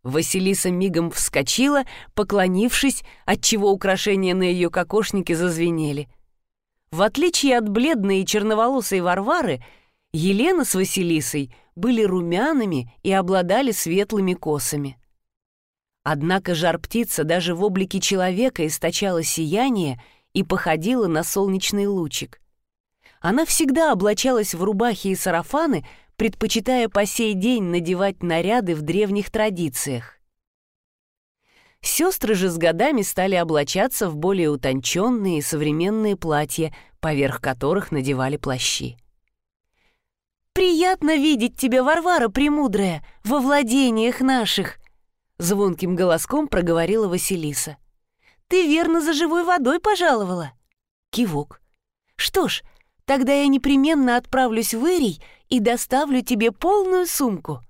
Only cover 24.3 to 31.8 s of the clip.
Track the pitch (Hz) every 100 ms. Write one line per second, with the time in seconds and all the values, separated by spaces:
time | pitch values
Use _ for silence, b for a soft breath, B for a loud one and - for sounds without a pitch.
24.3 | 247 208 165 196 196 240 202 196 185 190
25.3 | 170 170 285 330 185 B B B - 226
26.3 | - 220 226 220 254 226 208 208 - 220
27.3 | 190 214 247 180 175 165 180 196 196 175
28.3 | 165 175 240 185 156 151 175 208 202 208
29.3 | 214 214 180 165 - 143 123 - _ _
30.3 | _ _ _ _ _ _ _ _ _ _
31.3 | _ b b b b